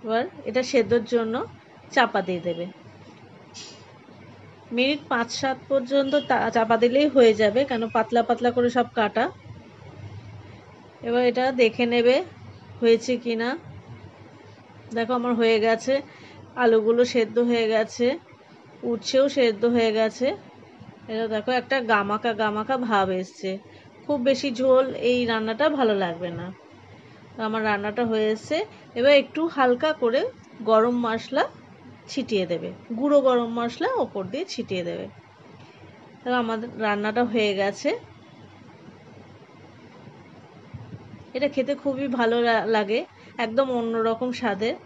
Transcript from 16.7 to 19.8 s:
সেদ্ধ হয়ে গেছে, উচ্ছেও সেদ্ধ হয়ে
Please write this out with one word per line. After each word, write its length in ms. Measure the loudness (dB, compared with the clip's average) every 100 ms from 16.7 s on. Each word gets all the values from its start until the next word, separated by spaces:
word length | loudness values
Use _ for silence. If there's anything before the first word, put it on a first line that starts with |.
| 4 4 2
সেদ্ধ 320 | 2 2 0 0
হয়ে 280 | 2 2 2
গেছে, 380 | 0 -2 0 -2 -2 -10 -20 -20 -20 -20 -10
উচ্ছেও 420 | -6 -4 0 2 2
সেদ্ধ 340 | 2 0 2
হয়ে 260 | 2 2